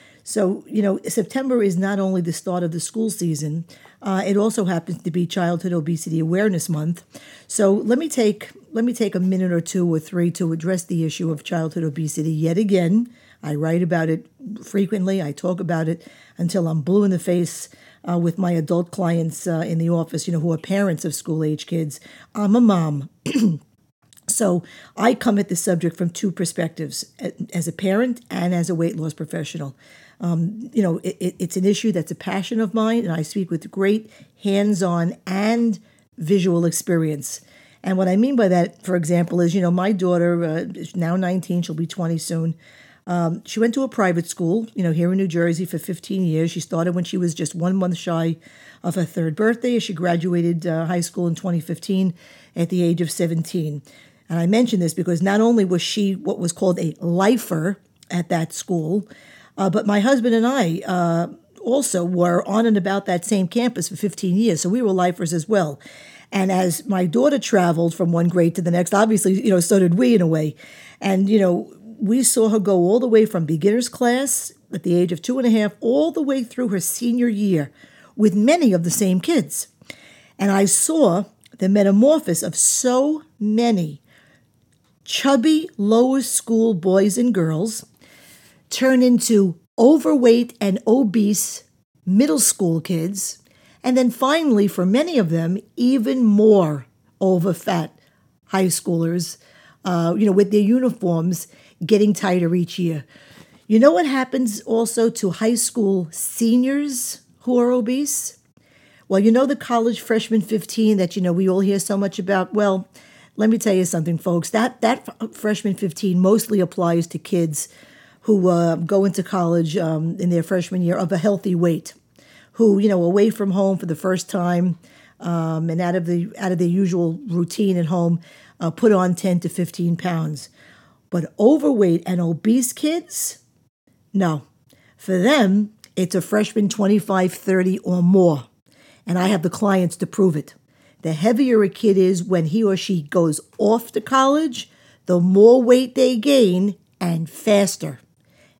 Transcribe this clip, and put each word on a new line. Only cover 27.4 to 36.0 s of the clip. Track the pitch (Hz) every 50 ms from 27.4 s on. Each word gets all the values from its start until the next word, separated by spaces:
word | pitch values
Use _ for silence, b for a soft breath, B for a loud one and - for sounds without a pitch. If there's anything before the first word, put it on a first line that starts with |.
| - - -
as | 175 156
a | 165 165
parent | - 190 190 190 208 247 254 240 240 - _
and | - - 175 180 180
as | 175 170 175
a | 180
weight | 160 165 170 -
loss | 160 156 160 -
professional. | - 160 - - 170 151 - - 160 147 139 131 b b b b b b b b b
Um, | - 175 170 165 170 175 214 220 247 - -
you | 233 202
know, | 180 165 -
it, | - 180 180 -
it, | 185 180 - -
it's | 185 165 -
an | 190 185
issue | 196 202 - - 226
that's | 180 175 156 - 175
a |
passion | - - 202 190 196 180 - 247 220
of | 226 196 196
mine, | 226 214 220 226 233 226
and | 180 160
I | 165 156
speak | - - 208 190 170
with | 170 160 - - -
great | 190 196 196 208 220 214 b b b b b b _ -
hands-on | 202 196 196 208 208 208 170 190 180 175 170 170 175 - - _
and | - 185 190 208 214 233 233 233 233 208 175 b b b b